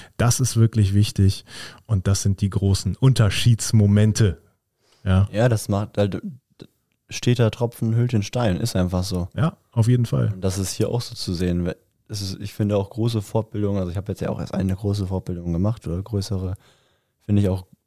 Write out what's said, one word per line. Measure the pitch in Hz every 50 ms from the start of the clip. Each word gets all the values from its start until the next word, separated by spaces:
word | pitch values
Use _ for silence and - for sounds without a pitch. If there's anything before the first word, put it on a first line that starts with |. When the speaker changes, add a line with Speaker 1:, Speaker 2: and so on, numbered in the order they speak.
| - - _
Speaker 1:
Das | - - 123 - -
ist | 131 - -
wirklich | 117 113 110 - 110 104 95 98
wichtig | 104 107 - - - 98 95 - - - _ - - - - - - _
und | - 110 95 - 98
das | 98 - -
sind | 101 95 -
die | 104 98
großen | - 90 101 98 98 - - 95 87
Unterschiedsmomente. | - - 135 123 - 113 95 - - - 123 117 - - - - 110 104 101 101 104 107 107 104 - 113 95 78 - _ _ _ _ _ _ _ _ _ _ _ _ _
Ja. | 92 92 95 101 - 95
Speaker 2:
Ja, | 104 117 127
das | 117 107 - -
macht, | 101 98 107 - _ -
weil | 101 98
du, | 92 90 - 202 131 - _ _ _ _ - - _ _ _ _ _ _ _ _
steter | - - - 127 123 - 120 110
Tropfen | - - 120 120 - - 120 113 110
hüllt | 117 123 120 117
den | 107 98
Stein, | - - 123 120 104 90
ist | - - 117 -
einfach | 95 90 87 95 90 90
so. | 98 92 - 87 - _
Speaker 1:
Ja, | - 143 165 - _ _ _ _
auf | 120 107 117
jeden | 127 123 117
Fall. | - - 131 120 107 101
Speaker 2:
Und | 95 92
das | 95 90 98
ist | 95 - -
hier | - 110 -
auch | - 120
so | - - 120
zu | - - - 90
sehen. | 82 90 90 87 87 87 85 - _ _ _ _ _ _ _
Es | 110 101 101
ist, | 95 95 -
ich | - 98 -
finde | - 107 101 104
auch | 101 98 -
große | - 110 113 120 117 107 98
Fortbildungen, | - - 113 107 _ _ 104 104 101 101 101
also | 92 87
ich | 87
habe | 101 92 - 92
jetzt | -
ja | 85 85
auch | - -
erst | 82 - -
eine | - 95 95 92
große | - 104 101 101 101 95
Fortbildung | 90 95 92 - - 90 85 87 87 85
gemacht | 82 95 107 117 - -
oder | - 82 90 95
größere, | - 104 101 95 - 98 92 92 92 92 - _ _ _ _ _ _ _ _ _ _ _ _
finde | _ - 104 101 101
ich | 92
auch | 92 92 90 _ _ _ _